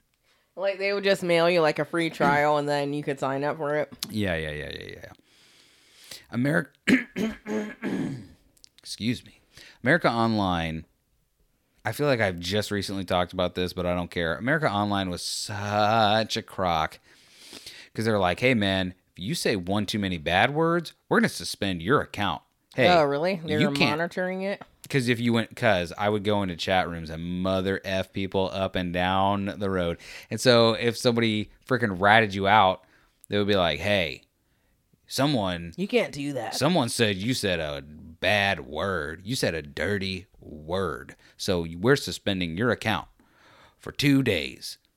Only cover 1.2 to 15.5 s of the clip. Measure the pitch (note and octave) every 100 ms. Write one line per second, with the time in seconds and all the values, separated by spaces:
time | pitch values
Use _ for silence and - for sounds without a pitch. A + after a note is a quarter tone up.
1.2 | F3+ E3+ E3+ F3 D#3 D3+ D3 E3+ E3 -
2.2 | C#3+ C#3+ D3 D3+ C#3+ D3 C#3+ D3 D3 C#3
3.2 | C3 C3+ D3 D#3 C#3+ D3+ C#3+ - - G#2+
4.2 | G2 E2 D#2 D2 C#2 G1+ G1+ G1+ - -
5.2 | _ _ _ _ _ _ _ _ - -
6.2 | - A#2 C3+ E3 - _ - B3+ A#3+ G3
7.2 | A3 - G#3 G#3+ G#3+ - A3 - - B2+
8.2 | F#2 - _ _ - _ - - G#2+ B2
9.2 | - _ _ - - - A#2+ E3 E3 A#2
10.2 | A2+ G#2+ G2 F2 E2 D#2+ D#2+ _ _ _
11.2 | _ _ _ _ _ _ - A2+ D3 B2
12.2 | G#2 F2 F2 G2+ G2+ G#2 F#2 G2 F#2 F2+
13.2 | F2+ F#2 F2+ - F2+ - F2 F2+ F2 -
14.2 | E2+ D2+ A2+ D#3 D3 G2+ G#2 G2+ F#2+ F2
15.2 | - - -